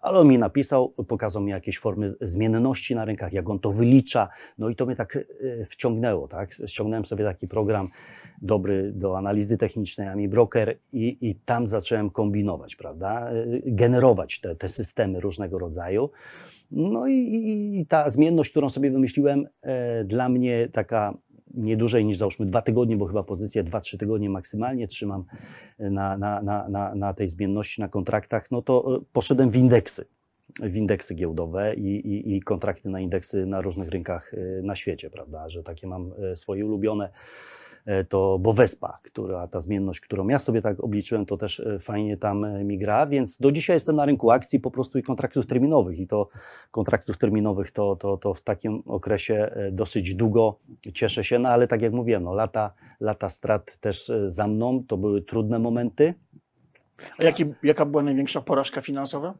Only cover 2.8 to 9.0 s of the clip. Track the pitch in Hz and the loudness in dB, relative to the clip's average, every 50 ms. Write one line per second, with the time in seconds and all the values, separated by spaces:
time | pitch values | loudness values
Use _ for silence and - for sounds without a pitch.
2.8 | - - 120 113 110 107 107 98 98 82 90 95 85 95 104 92 - 110 101 110 | -4 -4 -2 -2 -2 -4 -4 -6 -6 -4 -4 -4 -2 -2 -4 -2 -2 -2 2 4
3.8 | 113 117 127 135 123 - - 123 104 95 - - - - _ - 110 113 117 - | 6 8 8 8 6 4 0 0 0 0 -4 -18 -20 -20 _ -6 -4 -4 -2 -2
4.8 | 135 120 127 113 117 - - 143 - _ - - 135 131 120 117 104 - - _ | -2 -2 -2 -4 -6 -6 -6 -8 -8 _ -12 -8 -8 -8 -6 -8 -10 -12 -10 _
5.8 | - 123 117 110 117 120 104 85 67 69 - 80 101 90 - - - - - - | -2 0 0 2 0 0 0 0 -4 -6 -8 -10 -10 -10 -10 -14 -12 -10 -6 -6
6.8 | 110 107 110 113 101 - 113 101 104 104 90 - - 90 - 110 107 98 110 101 | -4 -4 -4 -4 -6 -6 -4 -2 -2 -4 -4 -6 -10 -6 -4 -2 0 0 0 0
7.8 | 95 90 _ - - - - - - - - - - 92 110 101 92 98 101 95 | -2 -4 _ -16 -20 -20 -20 -20 -20 -20 -18 -12 -2 0 0 0 2 0 0 0
8.8 | 95 104 101 95 | 0 -4 -4 -4